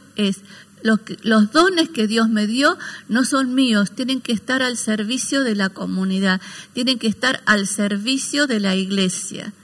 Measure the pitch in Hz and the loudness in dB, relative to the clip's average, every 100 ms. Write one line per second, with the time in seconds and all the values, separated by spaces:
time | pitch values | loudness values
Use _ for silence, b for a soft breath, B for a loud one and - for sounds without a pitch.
0 | - - 202 196 B B B - 220 214 | -6 -2 -2 -2 B B B -4 0 0
1 | - - 226 220 208 311 370 349 330 247 | -2 -6 2 4 4 4 4 2 0 -2
2 | 214 226 226 214 208 240 294 370 B B | 0 2 2 2 0 2 2 0 B B
3 | - 226 254 269 262 254 262 208 202 - | -2 0 2 0 0 2 4 4 2 -2
4 | 254 262 - 220 - 262 254 240 - 214 | -4 -4 -2 -4 -2 -2 0 -2 -2 -2
5 | 208 254 - 277 254 208 190 190 185 185 | -2 -4 -2 0 0 0 -2 -4 -4 -2
6 | 190 190 190 185 B B B 240 254 247 | -2 0 0 0 B B B -2 0 0
7 | 226 - 254 - - 208 196 - 202 202 | -2 0 -2 0 0 0 0 -2 -2 -2
8 | 220 269 - 285 294 220 196 190 190 196 | -2 -2 -2 0 0 0 0 0 0 0
9 | 185 - - - - - | 0 -2 -8 -10 -12 -14